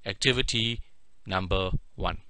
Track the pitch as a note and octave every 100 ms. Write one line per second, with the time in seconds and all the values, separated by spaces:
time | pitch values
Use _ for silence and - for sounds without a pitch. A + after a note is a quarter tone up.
0 | G2 G2+ C3+ B2+ B2+ A#2+ A#2 A#2 - -
1 | - - - F#2+ F2+ F#2+ F#2 F2 - -
2 | F2+ F2 -